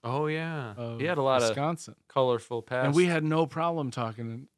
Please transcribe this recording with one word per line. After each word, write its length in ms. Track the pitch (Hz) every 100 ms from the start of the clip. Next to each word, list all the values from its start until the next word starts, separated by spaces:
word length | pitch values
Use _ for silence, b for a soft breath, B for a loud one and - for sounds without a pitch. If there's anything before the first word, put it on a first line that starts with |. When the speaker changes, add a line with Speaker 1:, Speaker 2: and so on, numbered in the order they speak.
Speaker 1:
Oh, 220 | 117 135 151
yeah. 480 | 156 165 156 117 104
Speaker 2:
of 240 | 117 117
Speaker 1:
He 60 | 151
had 120 | 160
a 40 |
lot 200 | 135 131
of 80 | 117
Speaker 2:
Wisconsin. 460 | 110 151 170 - - _
Speaker 1:
colorful 560 | 139 127 120 - 120 -
Speaker 2:
And 240 | 127 135
we 100 | 151
Speaker 1:
past. 40 | 180
Speaker 2:
had 160 | 165
no 220 | 156 160 160
problem 440 | 160 170 165 135
talking 580 | 123 113 110 117 117 139